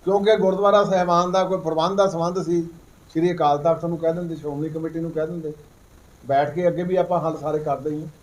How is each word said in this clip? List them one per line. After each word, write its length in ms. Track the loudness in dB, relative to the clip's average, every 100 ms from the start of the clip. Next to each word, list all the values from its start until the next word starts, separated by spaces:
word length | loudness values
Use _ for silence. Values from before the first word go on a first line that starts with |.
| 2
ਕਿਉਂਕਿ 300 | 2 4 4
ਗੁਰਦੁਆਰਾ 460 | 4 4 4 4 4
ਸਾਹਿਬਾਨ 460 | 2 4 2 2
ਦਾ 120 | 0
ਕੋਈ 160 | 0 -2
ਪ੍ਰਬੰਧ 380 | -2 0 0 2
ਦਾ 100 | 2
ਸੰਬੰਧ 320 | 2 -2 -2
ਸੀ, 180 | -2 -2 -2 -12 -20 -20 -8
ਸ਼੍ਰੀ 200 | -2 0
ਅਕਾਲ 260 | 2 2 2
ਤਖਤ 260 | 2 0 -2
ਨੂੰ 120 | -2
ਕਹਿ 160 | -2
ਦਿੰਦੇ, 220 | -2 -6 -8
ਸ਼੍ਰੋਮਣੀ 340 | -8 -6 -6
ਕਮੇਟੀ 300 | -6 -6 -6
ਨੂੰ 120 | -6
ਕਹਿ 160 | -4 -4
ਦਿੰਦੇ, 260 | -6 -10 -12 -20 -20 -20 -20 -20 -20
ਬੈਠ 300 | -2 0 0
ਕੇ 140 | 0 0
ਅੱਗੇ 160 | 0
ਵੀ 120 | 0 0
ਆਪਾਂ 220 | 2 0
ਹੱਲ 160 | 0 -4
ਸਾਰੇ 220 | -4 -2
ਕਰਦੇ 280 | -2 -4 -4
ਹੀ 120 | -6
ਹਾਂ। 60 | -10 -16